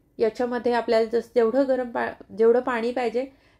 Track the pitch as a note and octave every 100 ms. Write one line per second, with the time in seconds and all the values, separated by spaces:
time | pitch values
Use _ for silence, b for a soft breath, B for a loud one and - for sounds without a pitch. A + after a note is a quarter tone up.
0 | _ - A3 A3 B3 A#3+ A#3+ A#3+ A3+ A3+
1 | A3+ A#3 A3+ B3 A3+ B3+ C4+ B3+ B3 A#3+
2 | A3+ - - G3 A3+ A#3+ B3+ A#3 A#3 B3+
3 | A#3+ A#3 C4+ b b b